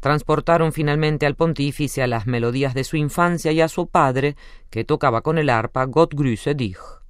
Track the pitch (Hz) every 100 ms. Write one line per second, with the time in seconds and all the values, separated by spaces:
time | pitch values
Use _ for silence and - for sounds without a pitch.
0 | - 147 - 151 - 170 160 156 151 147
1 | 156 151 143 143 165 139 143 - 143 -
2 | 127 117 107 123 117 123 139 127 131 160
3 | 147 - 175 170 160 160 160 - 170 175
4 | 139 131 143 147 - - - 107 113 151
5 | 139 113 147 165 147 117 110 127 131 139
6 | 165 147 139 113 - 147 110 92 - -
7 | -